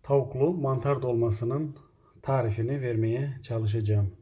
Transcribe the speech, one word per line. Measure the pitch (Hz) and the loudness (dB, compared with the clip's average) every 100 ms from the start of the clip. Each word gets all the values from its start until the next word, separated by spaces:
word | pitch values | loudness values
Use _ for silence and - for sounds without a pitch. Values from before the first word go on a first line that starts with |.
tavuklu | - 139 131 127 151 | 2 2 2 0 0
mantar | 180 139 123 139 139 | 2 -2 0 0 0
dolmasının | 127 117 117 104 117 139 151 135 - _ _ - | 0 2 2 0 -2 -2 -4 -8 -20 _ _ -10
tarifini | - 135 117 104 113 143 | -2 0 0 0 -2 -2
vermeye | 127 110 113 123 143 131 | -2 0 0 0 -2 -6
çalışacağım. | - 113 107 113 104 104 98 - | -6 -2 0 0 2 2 2 -4